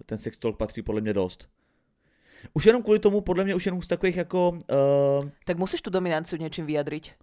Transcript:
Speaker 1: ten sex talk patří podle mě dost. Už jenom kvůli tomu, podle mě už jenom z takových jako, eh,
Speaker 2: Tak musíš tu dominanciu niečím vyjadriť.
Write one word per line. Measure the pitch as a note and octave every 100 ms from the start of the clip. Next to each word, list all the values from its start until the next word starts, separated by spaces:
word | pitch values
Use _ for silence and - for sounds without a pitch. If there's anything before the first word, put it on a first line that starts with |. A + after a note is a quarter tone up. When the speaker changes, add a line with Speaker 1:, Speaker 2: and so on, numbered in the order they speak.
| -
Speaker 1:
ten | A2
sex | A2+ -
talk | A#2 G#2+
patří | A2 -
podle | G#2+ G#2+
mě | G#2+
dost. | G2+ F#2 - - _ _ _ _ _ _ _ _ - -
Už | - G3+
jenom | B3
kvůli | A#3 G#3+
tomu, | G#3 G3+
podle | F#3 F3+
mě | G3
už | F#3 F#3
jenom | F3+
z | E3
takových | F3 F#3+ F3+
jako, | F3 F#3 F3 E3+ -
eh, | C#3 C#3 C#3 C#3 C#3 C#3+ -
Speaker 2:
Tak | - E3+
musíš | F#3 E4+
tu | -
dominanciu | F#3+ F3+ D#3 E3 D#3+
niečím | D#3+ D#3 D3+
vyjadriť. | D3+ D3 D3+ - -